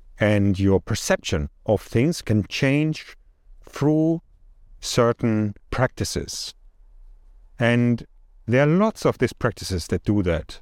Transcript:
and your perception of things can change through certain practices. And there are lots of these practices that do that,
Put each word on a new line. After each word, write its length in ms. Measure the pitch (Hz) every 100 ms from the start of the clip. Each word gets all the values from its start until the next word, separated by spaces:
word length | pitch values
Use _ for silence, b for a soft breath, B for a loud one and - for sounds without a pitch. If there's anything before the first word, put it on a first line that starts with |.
| - -
and 400 | 107 104 101 95
your 220 | 98 95
perception 720 | - 110 - 95 - 82 76 _ -
of 160 | 104
things 400 | - 117 143 170
can 220 | - 110 92
change 680 | - 135 143 156 156 - - _ _ - - -
through 540 | - 143 156 160 165 - _ - - - -
certain 760 | - - 117 120 120 110 107 - -
practices. 840 | - 127 - 104 - - - - - - _ - - - - - - - -
And 480 | 117 120 120 117 - - - - -
there 180 | 123
are 20 | 147
lots 380 | 175 214 -
of 140 | 139 -
these 140 | 120
practices 540 | - 123 - - 90 -
that 160 | 92
do 180 | - 104
that, 380 | 90 78 - -